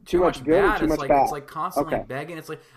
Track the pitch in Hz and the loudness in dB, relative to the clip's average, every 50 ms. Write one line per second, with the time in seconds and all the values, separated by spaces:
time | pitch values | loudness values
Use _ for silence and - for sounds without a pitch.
0 | - - - 175 180 165 135 135 127 143 156 185 196 180 - 185 156 156 156 147 | -6 -2 0 2 2 2 0 0 0 2 4 4 4 4 2 2 0 0 0 0
1 | 139 135 147 139 131 - 143 143 139 - - 156 160 180 - 147 143 160 139 107 | 2 2 4 4 4 2 0 -4 -10 -10 -8 -6 -6 -4 -2 -2 -2 -2 -2 -4
2 | - - 127 139 151 160 170 160 156 - 156 147 - _ - | -6 -6 -8 -10 -10 -10 -12 -14 -12 -12 -14 -14 -16 _ -20